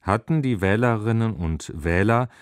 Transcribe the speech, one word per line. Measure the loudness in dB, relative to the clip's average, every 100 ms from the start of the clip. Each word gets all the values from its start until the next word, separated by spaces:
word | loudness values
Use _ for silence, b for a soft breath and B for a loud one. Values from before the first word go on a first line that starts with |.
hatten | 0 -2 0 -2
die | 0 0
Wählerinnen | 2 2 2 0 0 0 0
und | -2 -4 -4 -6 -6
Wähler | 0 2 2 2 0 B